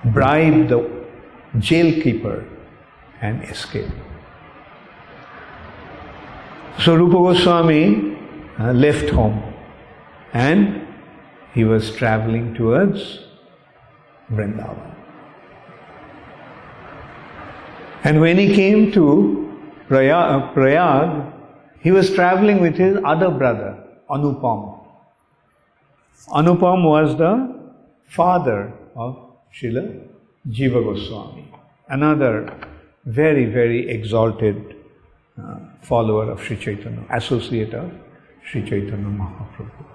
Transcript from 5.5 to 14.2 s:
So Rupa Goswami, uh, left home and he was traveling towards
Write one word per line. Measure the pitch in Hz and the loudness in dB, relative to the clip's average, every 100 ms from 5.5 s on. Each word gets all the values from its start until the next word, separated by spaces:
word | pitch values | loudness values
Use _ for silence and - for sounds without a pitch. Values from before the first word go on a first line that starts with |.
| - - - 78 76 - - - - - - - - | -20 -20 -20 -20 -20 -20 -20 -20 -20 -20 -20 -16 0
So | 165 | 4
Rupa | 165 175 180 | 6 6 6
Goswami, | 180 175 180 170 165 151 180 214 - - - - - - | 4 4 4 4 4 4 4 2 -2 -8 -16 -18 -16 -4
uh, | 113 | 0
left | 123 143 - - | 4 4 2 0
home | - 110 107 - - - - - - - - - | 2 2 -2 -8 -16 -20 -20 -20 -20 -20 -20 -8
and | 120 131 180 - - - - - - - - - | 0 2 2 2 -2 -12 -18 -20 -20 -20 -20 -8
he | - | 0
was | 110 110 110 | 2 2 -2
traveling | - 117 110 113 113 117 | -4 -2 0 -2 -4 -4
towards | 110 113 127 196 - - - - - _ _ _ _ _ _ _ _ | -2 0 2 2 -2 -10 -16 -20 -20 _ _ _ _ _ _ _ _